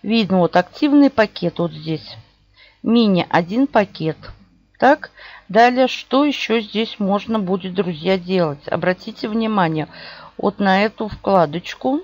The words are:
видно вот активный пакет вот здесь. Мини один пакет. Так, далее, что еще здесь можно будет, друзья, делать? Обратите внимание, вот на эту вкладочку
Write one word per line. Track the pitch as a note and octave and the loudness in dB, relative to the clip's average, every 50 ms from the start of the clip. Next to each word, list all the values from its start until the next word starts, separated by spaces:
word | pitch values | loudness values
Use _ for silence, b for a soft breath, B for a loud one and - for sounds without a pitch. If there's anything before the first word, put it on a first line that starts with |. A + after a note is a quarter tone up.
видно | - G3+ A3+ A3+ G#3+ E3 F#3+ F#3 | -2 0 0 0 2 2 2 2
вот | E3+ E3 - | 2 2 2
активный | F3+ F3+ - - - D4+ D4 C#4 D4 C#4+ C4 | 0 0 0 -4 -2 0 4 6 6 6 4
пакет | - - G#3+ G#3 _ - F3+ E3+ - - | 4 2 0 0 _ -6 -6 -6 -2 -2
вот | F3 E3 | -4 -4
здесь. | D#3 D#3 D#3 D#3+ D#3+ D3+ - - - - - _ _ _ _ _ b b b b b b | -4 -8 -8 -6 -8 -8 -8 -16 -20 -20 -20 _ _ _ _ _ b b b b b b
Мини | - G#3 A3+ A#3+ A#3 G#3 F#3+ E3+ - - | -2 2 2 4 4 4 2 2 0 2
один | - D#3+ F3 E3 G3+ B3 C#4 | 0 0 0 0 0 -2 -2
пакет. | C#4 - A#3 G3+ - - - D#3+ D#3+ D3 - - - - _ - _ _ _ _ _ _ _ | 2 2 0 0 0 -4 -6 -6 -6 -6 -6 -14 -20 -20 _ -20 _ _ _ _ _ _ _
Так, | A3+ B3+ D4+ D4+ - - B B B B B B B | 4 4 4 2 -2 -18 B B B B B B B
далее, | - F#3 A3 A#3 B3 B3 B3+ C4 | 0 4 4 4 6 6 2 2
что | B3 - - - _ - C4+ D4 | 2 0 -8 -6 _ 0 2 2
еще | D4 C4 - - - A3 A#3 | 2 0 -4 -2 -2 -2 -2
здесь | G#3+ G#3 - G#3 A3+ - - - | -2 -4 -4 -4 -4 -4 -4 -4
можно | G3+ F#3+ G3 G#3 - - A3+ | -2 -2 -2 -2 -2 -4 -4
будет, | A3 G3 F3 F#3+ F#3+ F3+ F#3+ F3 | -4 -2 -2 -4 -4 -4 -6 -4
друзья, | F#3+ F#3+ F3 F3 D3 D#3+ F#3 F#3+ | -4 -4 -4 -6 -4 -2 -2 -2
делать? | F#3+ F3 F3 F#3+ F#3 E3+ D3+ C#3+ C#3+ - | -2 -2 -2 0 0 0 0 -4 -8 -8
Обратите | - - E3+ E3 F3+ F#3 - - A3+ A3 - - A3+ | -6 -6 -2 -2 -2 -2 -4 -8 -16 -12 -10 -8 -6
внимание, | G#3+ A3+ A3+ A3 G#3+ G3+ F3+ D#3+ D#3+ D#3 D3 B B B B B B B B B B | -4 -4 -2 0 0 0 0 0 -2 -4 -6 B B B B B B B B B B
вот | - - G3+ G3 | -4 -4 -4 -2
на | - G3+ G3 F#3+ G3 | 0 0 2 2 2
эту | G#3 A3 - - A3 | 0 -2 -4 -6 -10
вкладочку | G#3 - - - G3+ G3 F#3 E3 D3+ D3 F3 - - - - - B3+ C4+ D#4 | -10 -10 -6 -2 2 2 2 2 2 -2 -8 -10 -10 -14 -6 -4 -2 -2 -2